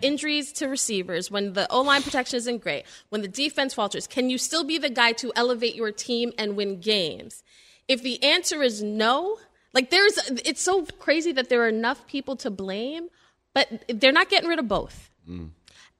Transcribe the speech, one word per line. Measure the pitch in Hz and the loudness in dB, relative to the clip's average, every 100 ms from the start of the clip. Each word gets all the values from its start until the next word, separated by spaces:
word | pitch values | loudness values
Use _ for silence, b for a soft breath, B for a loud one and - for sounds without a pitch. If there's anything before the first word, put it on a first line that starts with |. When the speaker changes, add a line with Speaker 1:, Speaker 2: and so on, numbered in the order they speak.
Speaker 1:
injuries | 269 294 302 294 277 | 0 0 -2 -2 -4
to | - 277 | -4 -4
receivers, | 269 - 202 185 170 180 | -2 -2 -2 -2 -4 -4
when | 202 202 | -4 -2
the | 190 - | -2 0
O-line | 247 277 277 | 2 4 2
protection | 277 277 262 247 | 2 -4 -2 -4
isn't | 233 240 | -4 -4
great, | 180 143 - B B | -4 -6 -8 B B
when | 214 | -6
the | 202 | -6
defense | 196 294 294 277 | -4 -2 0 -2
falters? | - 202 - - | 0 -4 -4 -6
Can | - 254 | -2 0
you | 254 | 0
still | - 320 | -2 -2
be | 294 311 | -2 -2
the | 285 | -2
guy | 254 233 | 2 2
to | 226 247 226 | 2 -2 0
elevate | 240 240 233 | 2 2 -2
your | - 220 | -2 -6
team | 208 - 240 240 - | -4 -4 -2 -2 -2
and | 214 202 | -4 -2
win | 202 190 | -2 -2
games? | 196 214 160 92 - - b b b b b | 0 0 0 -6 -14 -18 b b b b b
If | 262 | 0
the | 262 240 | 0 0
answer | 277 349 349 311 | 4 4 2 0
is | 262 208 | 0 0
no, | 208 214 220 269 370 440 b b b | -4 2 4 4 0 -4 b b b
like, | 262 262 | 0 4
there's, | 359 403 403 - 247 - | 6 6 4 -4 -4 -4
it's | 269 | -2
so | 349 381 311 - | 2 0 0 -6
crazy | - 302 330 | 0 2 2
that | 269 254 | 0 2
there | 240 | 4
are | 233 | 4
enough | 220 233 277 - | 2 0 -2 -6
people | 277 269 262 | -8 -6 -6
to | 240 | -6
blame, | 190 190 196 247 320 339 b b b _ 269 | -6 -6 -4 -6 -8 -12 b b b _ 0
but | - 226 - | 0 -2 -6
they're | 220 262 | 2 4
not | 311 349 | 6 4
getting | 392 339 | 2 2
rid | 330 | 0
of | 233 | 0
both. | 185 - - - _ 82 | -2 -4 -12 -20 _ -14
Speaker 2:
Mm. | 90 82 - _ b b - | -12 -12 -16 _ b b 0